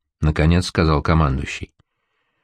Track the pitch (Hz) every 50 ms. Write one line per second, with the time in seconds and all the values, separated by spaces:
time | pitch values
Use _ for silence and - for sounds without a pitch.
0 | _ _ _ _ - 78 76 - 78 78 85 87 87 - - - 87 78 78 73
1 | - - 82 80 80 69 67 65 69 - - - - - _ _ _ _ _ _
2 | _ _ _ _ _ _ _ _